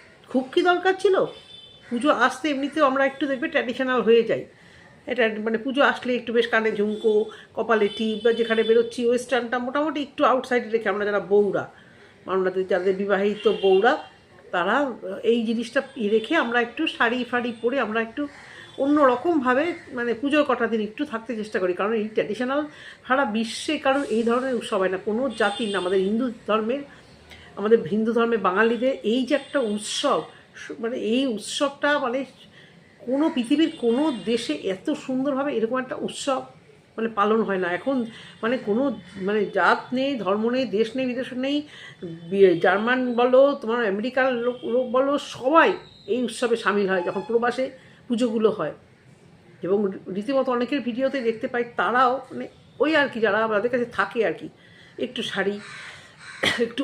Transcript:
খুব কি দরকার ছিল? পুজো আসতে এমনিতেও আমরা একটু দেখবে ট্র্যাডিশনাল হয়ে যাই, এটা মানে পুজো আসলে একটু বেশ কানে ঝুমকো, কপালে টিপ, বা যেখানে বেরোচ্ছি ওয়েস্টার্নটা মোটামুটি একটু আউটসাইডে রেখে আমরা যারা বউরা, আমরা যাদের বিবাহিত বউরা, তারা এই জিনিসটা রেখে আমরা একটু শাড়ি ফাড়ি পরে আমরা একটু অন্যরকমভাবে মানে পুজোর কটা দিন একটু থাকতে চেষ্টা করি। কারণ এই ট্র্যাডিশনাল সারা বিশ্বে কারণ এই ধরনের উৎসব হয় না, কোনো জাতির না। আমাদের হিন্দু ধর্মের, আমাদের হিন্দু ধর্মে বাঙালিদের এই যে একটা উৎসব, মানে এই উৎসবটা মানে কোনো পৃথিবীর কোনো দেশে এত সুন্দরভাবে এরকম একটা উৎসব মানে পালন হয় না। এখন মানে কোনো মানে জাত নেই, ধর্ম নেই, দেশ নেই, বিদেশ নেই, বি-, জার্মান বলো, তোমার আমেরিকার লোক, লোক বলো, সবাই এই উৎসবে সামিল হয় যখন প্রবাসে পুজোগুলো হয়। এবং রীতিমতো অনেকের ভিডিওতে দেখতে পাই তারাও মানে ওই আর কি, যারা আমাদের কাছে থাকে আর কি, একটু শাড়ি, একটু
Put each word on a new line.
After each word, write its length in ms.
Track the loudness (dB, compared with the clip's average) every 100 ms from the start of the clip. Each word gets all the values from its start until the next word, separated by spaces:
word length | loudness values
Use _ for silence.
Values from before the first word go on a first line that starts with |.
| -20 -20 -4
খুব 140 | -4 0
কি 80 | 2 2
দরকার 240 | 2 2 2
ছিল? 140 | 2 2 0 -6 -20 -20 -20 -20 -8
পুজো 200 | 0 2 4 2
আসতে 200 | 0 -2
এমনিতেও 340 | -2 -2 2 2
আমরা 120 | 4 0
একটু 140 | 0 -4
দেখবে 200 | -2 -2
ট্র্যাডিশনাল 520 | -2 -2 -2 -2 2 4
হয়ে 140 | 4 4
যাই, 120 | -2 -6 -18 -20 -20 -20 -16 -6
এটা 180 | 0 0 0 -4
মানে 120 | -4
পুজো 180 | -2 2 2
আসলে 200 | 2 -2 -4
একটু 100 | 0 0
বেশ 100 | 2
কানে 180 | 2 2 0
ঝুমকো, 340 | -2 0 2 2 0 -6 -10
কপালে 340 | -6 0 2 2 0
টিপ, 200 | -4 0
বা 60 | 2
যেখানে 300 | 2 2 2 4
বেরোচ্ছি 320 | 4 2 0 0
ওয়েস্টার্নটা 520 | 0 0 -2 -2 -4
মোটামুটি 420 | -2 -2 -2 -2
একটু 200 | -6 0
আউটসাইডে 440 | 2 2 0 -2 0
রেখে 180 | -2 0
আমরা 160 | -2 -2
যারা 120 | -2
বউরা, 440 | 2 2 4 0 -6 -12 -20 -20 -20 -16 -4
আমরা 240 | -2 0 -2 0
যাদের 220 | 0 2 0
বিবাহিত 420 | 0 0 0 0 0 2
বউরা, 300 | 4 6 6 2 -4 -20 _ -20 -8
তারা 220 | -2 0 0 0 -4 -10 -2
এই 160 | 2 2 2
জিনিসটা 320 | -2 -2 -4 -4 -4 2
রেখে 200 | 2 2 0
আমরা 220 | 2 0
একটু 220 | 0 -2 -4
শাড়ি 320 | 0 0 0 -2
ফাড়ি 200 | -4 -4 -4
পরে 140 | -2 -2 -2
আমরা 140 | -2
একটু 200 | -4 -6 -10 -10 -20 -20 -14 -4
অন্যরকমভাবে 840 | 2 4 4 4 2 2 2 2 0 -4 -10
মানে 180 | -6 -4
পুজোর 300 | -2 2 2 4
কটা 180 | 2 0
দিন 140 | 0
একটু 220 | -2 -6
থাকতে 280 | -6 -6 -6 -8
চেষ্টা 180 | -4 -2
করি। 100 | -2 0
কারণ 120 | -2
এই 160 | -2 -2
ট্র্যাডিশনাল 520 | -2 -2 -4 -2 -2 -4 -10 -20 -14 -2
সারা 180 | 0 0 -2
বিশ্বে 380 | -4 -6 -4 -2 0
কারণ 160 | 0 0 0
এই 60 |
ধরনের 320 | 2 0 0 -4
উৎসব 180 | -2 -2
হয় 100 | 0
না, 40 | -2 -2
কোনো 140 | -2 -2 0
জাতির 280 | -2 0 -4
না। 60 | -2
আমাদের 220 | 0 0 0
হিন্দু 180 | 0 -2 -4 -2
ধর্মের, 360 | 0 0 -4 -8 -18 -20 -20 -20 -20 -18 -6
আমাদের 220 | 4 4 4
হিন্দু 180 | -2 0
ধর্মে 240 | 0 2 2
বাঙালিদের 580 | 2 4 2 2 0 0 0
এই 80 | 0 0
যে 60 |
একটা 240 | -2 -2 -2 -2
উৎসব, 460 | -4 -6 -4 0 0 -2 -14 -20 -18 -16 -8
মানে 140 | -6 -4
এই 260 | -2 0 0
উৎসবটা 640 | -4 -6 -4 -4 -2 -2 0
মানে 260 | -2 -4 -6 -12 -20 -20 -20 -20 -20 -14 -4
কোনো 200 | 0 0
পৃথিবীর 380 | 0 0 2 2 0
কোনো 180 | 0 2 0 -2
দেশে 300 | -2 -2 -2 -4 -4
এত 120 | -4 -4 -4 -4
সুন্দরভাবে 440 | -2 -2 -2 -2 -2
এরকম 180 | -2 -2
একটা 120 | -4 -6 -8
উৎসব 360 | -6 -4 -4 -6 -16 -20 -20 _ -6
মানে 120 | -4 0
পালন 220 | 2 2
হয় 180 | 2 0
না। 40 | -2 -2
এখন 180 | 0 -2 -2 -8 -20 -8
মানে 140 | -4 -2 0
কোনো 160 | 0 0 -4 -10 -8
মানে 240 | -2 0 0 2
জাত 220 | 4 2 0
নেই, 180 | -2 0 0
ধর্ম 200 | 0 0 0
নেই, 100 | 0
দেশ 240 | 0 0 0 -2
নেই, 100 | -4
বিদেশ 220 | -4 -6
নেই, 240 | -4 -2 -2 -4 -12 -20 -14 -12 -12 -4
বি-, 280 | 6 6 6
জার্মান 360 | 4 2 2 0 0 2
বলো, 200 | 6 8 6 4
তোমার 180 | -2 0 0
আমেরিকার 400 | 0 -2 0 0
লোক, 260 | 0 -2 -4
লোক 220 | -2 0 2 2
বলো, 160 | 2 0
সবাই 520 | -4 -6 4 6 6 2 -8 -14 -4
এই 140 | -2
উৎসবে 340 | -2 -2 0 0
সামিল 300 | 0 0 0
হয় 140 | 0 -2
যখন 140 | -4 -2
প্রবাসে 360 | 0 0 -2 -6 -8 -20 -16 -6
পুজোগুলো 420 | 0 0 2 2
হয়। 240 | 2 -4 -8 -18 -20 -20 -20 -20 -20 -20 -10
এবং 160 | -2 0 0 -4 -10
রীতিমতো 380 | -8 -2 -2 0
অনেকের 280 | 0 0 -2
ভিডিওতে 380 | -4 -2 -2 0 -2
দেখতে 180 | -2 -4
পাই 120 | -4 -4 -2
তারাও 360 | 0 2 2 0 -6
মানে 160 | -12 -12 -16 -14 -2
ওই 120 | 2 2
আর 120 | 0
কি, 100 | 0
যারা 180 | 0 2
আমাদের 260 | 2 0 0
কাছে 160 | 0 -2 -2
থাকে 200 | -2 0 -2
আর 60 | -2
কি, 80 | -10 -18 -20 -20 -20 -8
একটু 220 | -8 -6
শাড়ি, 320 | -6 -4 -4 -4 -10 -16 -18 -20 -20 -20 -20 -4 -2 0 -2
একটু 160 | -2